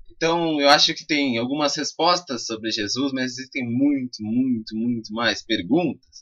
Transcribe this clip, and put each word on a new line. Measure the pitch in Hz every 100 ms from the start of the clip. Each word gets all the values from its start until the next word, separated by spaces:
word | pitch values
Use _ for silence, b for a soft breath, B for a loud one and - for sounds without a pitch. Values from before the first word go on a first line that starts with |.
| -
Então, | - 165 170 165 151
eu | 139
acho | 151 160
que | 160 -
tem | 147 139 113
algumas | 123 147 143 151
respostas | 135 - 170 175 - 120 -
sobre | 110 110
Jesus, | 107 101 120 139
mas | 131 127
existem | 123 131 143 120
muito, | 123 143 139 123 -
muito, | 107 120 131 113 110 110
muito | 120 117 110
mais | 107 117 98
perguntas, | - 104 87 156 160 98 _ -